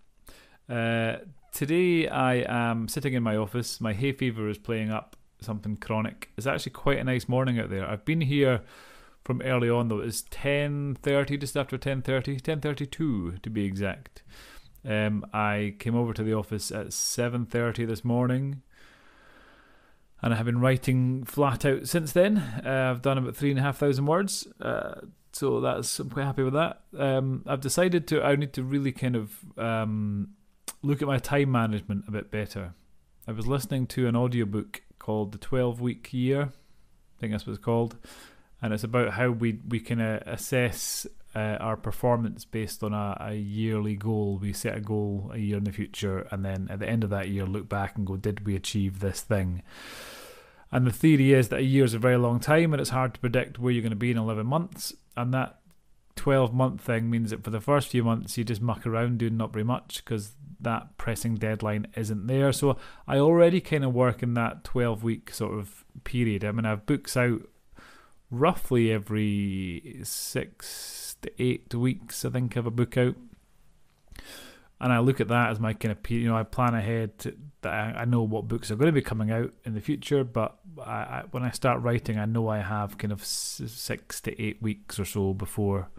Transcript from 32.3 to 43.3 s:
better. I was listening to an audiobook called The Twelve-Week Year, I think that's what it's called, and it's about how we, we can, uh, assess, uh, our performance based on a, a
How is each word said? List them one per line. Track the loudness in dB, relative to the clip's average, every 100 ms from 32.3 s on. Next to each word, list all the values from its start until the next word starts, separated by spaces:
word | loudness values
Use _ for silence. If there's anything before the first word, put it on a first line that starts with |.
better. | -6 -6 -6 -10 -12 _ -20 _ _ -10
I |
was | -4 0
listening | 0 0 -2 -2
to | 0 2
an | 2
audiobook | 2 0 0 -2 -4 -10 -18 -10
called | -4 -2 -2
The | -6
Twelve-Week | -2 0 0 0 -4 -4 -6
Year, | -2 0 2
I | -2 -6 -20 -20 -20 _ _ -10
think | -6
that's | -4 -6
what |
it's | -6
called, | 0 0 0 -4 -18 -20 -20 -20 -20 -8
and | -4
it's | -2
about | 0 2 2
how | 2 0
we, | 2 0 -2 -4
we | -6
can, | -2 0
uh, | 0 -2 -4
assess, | -8 -2 0 0 -2 -6 -6 -8 -14 -10
uh, | -4 -2 -2
our | -2 -4
performance | -4 0 2 2 0 -6
based | -8 -6 -6 -4
on | -4
a, | -2 -2 -4
a | -6